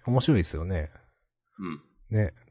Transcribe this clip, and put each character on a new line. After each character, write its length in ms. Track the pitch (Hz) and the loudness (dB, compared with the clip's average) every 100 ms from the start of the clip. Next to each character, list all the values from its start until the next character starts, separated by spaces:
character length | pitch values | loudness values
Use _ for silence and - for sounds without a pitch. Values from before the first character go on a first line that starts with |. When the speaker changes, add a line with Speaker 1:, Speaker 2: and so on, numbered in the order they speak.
| - | -2
Speaker 1:
面 120 | 123 | 2
白 140 | 127 | 4
い 40 | 127 | 4
で 60 | 85 | 2
す 100 | 78 | -4
よ 100 | 85 | -4
ね。 240 | 90 78 - _ _ _ _ _ - | -4 -6 -10 _ _ _ _ _ -12
Speaker 2:
う 560 | 92 76 _ _ - 107 | -10 -10 _ _ -4 -2
ん。 20 | |
Speaker 1:
ね、 160 | 101 - _ | -2 -4 _